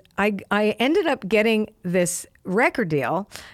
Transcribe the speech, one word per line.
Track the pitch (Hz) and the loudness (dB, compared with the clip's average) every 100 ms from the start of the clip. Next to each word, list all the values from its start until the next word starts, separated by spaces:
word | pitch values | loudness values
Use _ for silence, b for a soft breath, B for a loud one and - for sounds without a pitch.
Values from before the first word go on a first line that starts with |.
| - - | -10 -2
I, | 202 196 - | -2 -2 -2
I | 208 214 208 | 0 0 0
ended | 247 359 339 | 0 2 0
up | 269 185 | -2 0
getting | 208 220 220 214 - | 2 2 0 -2 -6
this | 180 180 175 - - _ | -2 0 0 -2 -10 _
record | - 185 294 - 190 | -4 0 2 0 0
deal, | 151 123 160 208 B B | 0 0 -2 -4 B B